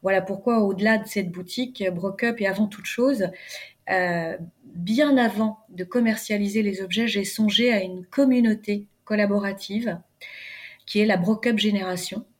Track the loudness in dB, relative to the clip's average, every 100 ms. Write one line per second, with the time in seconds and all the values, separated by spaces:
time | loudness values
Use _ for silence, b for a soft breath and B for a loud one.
0 | 2 0 0 -4 0 2 2 2 2 2
1 | 0 -4 -4 -6 -10 -6 -6 -2 -4 -2
2 | -6 -2 -4 0 -2 0 -2 -2 -10 0
3 | 0 2 -2 B B B B B -2 0
4 | 0 0 -4 -6 -12 _ -18 -10 -2 2
5 | 4 4 4 2 -2 -2 _ -12 -4 0
6 | 2 0 -2 -2 0 0 0 -2 -4 -2
7 | 0 0 -4 0 2 4 4 2 0 -8
8 | -8 2 4 6 4 2 0 -4 -4 _
9 | -4 0 2 2 -2 -6 -6 -4 -4 -6
10 | -10 _ B B B B B B -4 2
11 | 4 4 2 2 2 2 2 2 -2 -4
12 | -6 -10 -12 _